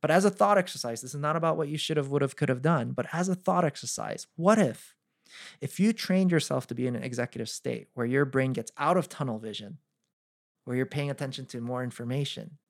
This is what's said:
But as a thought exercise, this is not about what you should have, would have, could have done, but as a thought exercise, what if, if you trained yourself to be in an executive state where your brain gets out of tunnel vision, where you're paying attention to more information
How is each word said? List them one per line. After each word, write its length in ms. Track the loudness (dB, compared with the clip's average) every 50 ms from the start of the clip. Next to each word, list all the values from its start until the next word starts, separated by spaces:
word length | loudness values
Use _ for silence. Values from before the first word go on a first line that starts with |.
But 100 | 2 6
as 140 | 4 6 6
a 60 | 4
thought 260 | 4 4 4 6 6 6
exercise, 420 | 4 2 -4 -8 -6 -6 -6 -6
this 140 | -8 -10 -8
is 60 | -4
not 140 | -2 0 0 2
about 200 | 2 0 2 0
what 120 | 0 -2
you 80 | -2 -4
should 180 | -2 0 0 0
have, 120 | 0 2
would 120 | 2 2 0
have, 120 | 0 0 -2
could 120 | 0 0
have 120 | 0 2 4
done, 300 | 2 4 4 2 -2 -2
but 140 | -4 -4 -4 -2
as 160 | -2 0 0
a 60 | 0
thought 300 | 0 0 0 2 4 2
exercise, 600 | 2 0 -4 -8 -8 -6 -6 -6 -6 -6 -8 -10 _ _ 0
what 220 | 4 4 6 6
if, 360 | 6 2 2 -4 -14 -20 _ _ _ _ _ _ _ _ -20 -20 -18 -20 -14 _
if 180 | -8 -8 0 2
you 140 | 2 2 2
trained 380 | 0 0 0 2 4 4 4
yourself 360 | 4 4 2 2 -2 -4 -2 -4
to 80 | -6
be 120 | -4 -2 -2
in 80 | -2
an 80 | -4 -6
executive 460 | -6 -4 -4 -4 -6 -4 -8 -8 -8
state 400 | -8 -8 _ -6 -6 -6 -8 _ _
where 100 | -4 -2 0
your 180 | 2 2 2
brain 280 | 2 2 0 0 2 0
gets 180 | -2 -4 -8 _ -2
out 200 | 0 2 4 2
of 120 | 2 0
tunnel 300 | -4 -6 -4 -4 -4 -6
vision, 400 | -8 -10 -10 -10 -12 -12 -16 -18 _ _ _ _ _ _ _ _ _ _ _ _ _ _ _ _ _
where 120 | -4 -2 -2
you're 80 | -2 -2
paying 240 | -2 -4 -2 -2
attention 340 | -4 -4 -6 -8 -6 -10 -12 -10
to 140 | -10 -8
more 220 | -6 -4 -4 -4 -4
information 760 | -6 -6 -8 -6 -4 -2 -2 -2 -2 -4 -10 -12 -14 -18 -20 _ _